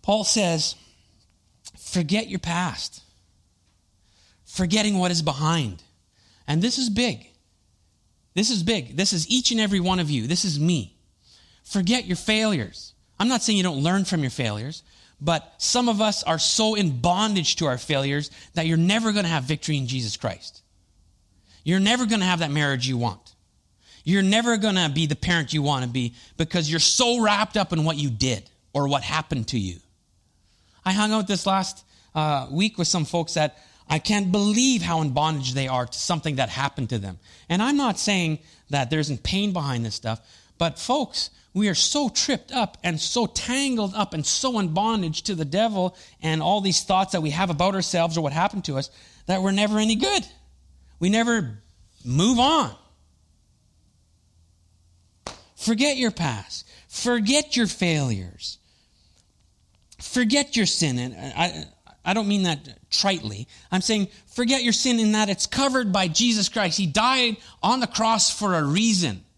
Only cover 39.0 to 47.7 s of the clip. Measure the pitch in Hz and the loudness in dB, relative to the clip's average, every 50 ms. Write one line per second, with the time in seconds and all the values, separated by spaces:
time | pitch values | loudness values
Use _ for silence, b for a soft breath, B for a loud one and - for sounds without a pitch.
39 | 147 143 143 117 - - 185 196 202 208 185 180 147 139 131 120 117 113 107 - | 0 -2 -4 -4 -4 -2 -2 0 0 0 -2 -2 -2 -2 -2 -2 -4 -4 -6 -6
40 | - 113 113 113 b b b b b b b _ 170 165 - - - - 247 302 | -6 -6 -6 -6 b b b b b b b _ -2 -2 -2 -6 -4 -2 0 0
41 | 262 - - - - - b b b b b 180 208 208 180 - - - - 294 | 0 -2 -4 -8 -8 -8 b b b b b 0 0 0 2 2 0 0 2 0
42 | 294 233 - - - - 269 - - - - 254 220 - - - - 175 170 156 | 0 0 0 -2 -2 0 -2 -4 -4 -6 -2 -2 -2 -2 -4 -6 -4 -4 -4 -2
43 | - - - 240 233 - - - - - 247 269 277 277 254 226 208 196 190 214 | -4 -2 -2 -2 -2 -2 -4 -6 -4 -2 -2 0 0 0 0 0 -2 -2 -2 -2
44 | 202 190 - 156 143 - - - - 262 247 220 196 175 156 185 208 226 226 214 | -4 -2 -2 -4 -2 -2 -2 0 -2 -2 0 0 -2 0 0 0 0 0 0 0
45 | 180 165 160 - - - 202 165 160 139 135 190 220 233 214 190 180 185 180 B | -2 -4 -6 -6 -6 -6 -4 -4 -4 -2 0 0 0 2 0 0 -2 -2 -4 B
46 | B B B B - 160 156 160 156 165 196 208 196 196 175 - - - 196 185 | B B B B -4 -2 -2 0 2 2 0 2 2 0 0 0 0 2 2 2
47 | 190 185 - 185 156 156 143 165 190 180 170 143 175 190 | 2 0 -2 -2 -2 -2 -2 -2 -2 -2 0 0 0 0